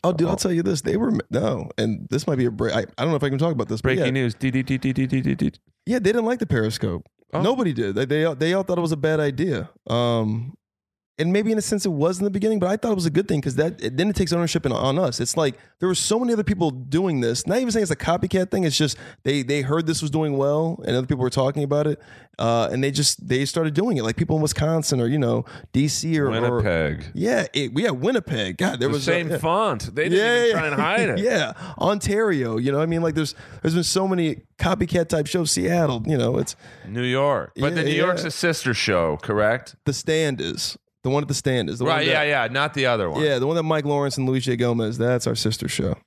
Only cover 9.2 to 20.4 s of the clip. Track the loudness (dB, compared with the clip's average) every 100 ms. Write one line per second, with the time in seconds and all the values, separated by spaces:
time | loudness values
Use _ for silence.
9.2 | 0 0 -2 -2 -4 _ -2 0 2 2
10.2 | 0 -2 -6 -14 _ _ _ _ _ -4
11.2 | 0 2 2 0 0 -2 0 0 0 0
12.2 | -2 0 0 2 0 0 0 0 2 0
13.2 | 2 0 0 0 0 0 -4 0 2 2
14.2 | 2 2 0 0 0 0 2 2 0 0
15.2 | -2 0 0 -2 -20 _ -2 0 0 0
16.2 | 2 0 0 0 0 -2 -2 0 0 0
17.2 | 0 -2 0 0 2 0 0 -2 0 0
18.2 | 0 0 0 0 0 2 0 -2 -14 -6
19.2 | -2 0 0 -2 0 0 0 -2 -2 -2
20.2 | 0 0